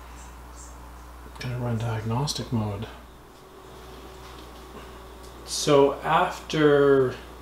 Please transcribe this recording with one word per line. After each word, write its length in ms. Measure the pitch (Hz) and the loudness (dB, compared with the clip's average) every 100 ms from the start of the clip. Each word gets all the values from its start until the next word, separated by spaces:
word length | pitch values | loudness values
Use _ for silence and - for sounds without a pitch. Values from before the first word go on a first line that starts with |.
| - - - - - - - - - - - - - - | -20 -20 -20 -20 -20 -18 -18 -18 -20 -20 -20 -20 -18 -14
gonna 180 | 127 123 | -10 -6
run 200 | 120 113 | -4 -4
diagnostic 760 | 113 110 110 117 147 - 113 | -4 -4 -4 -2 -4 -6 -4
mode. 320 | 113 107 101 113 - - - - - - - - - - - - - - - - - - - - - - - - - 120 | -2 -2 -6 -10 -14 -20 -20 -20 -20 -20 -20 -20 -20 -20 -18 -18 -18 -18 -18 -18 -18 -18 -18 -18 -18 -18 -20 -18 -18 -10
So 500 | - - 143 139 - | -4 4 6 6 2
after 1120 | 147 139 139 - - 156 151 143 143 139 127 - - - | 0 0 0 -4 -6 2 4 6 6 6 4 -2 -12 -18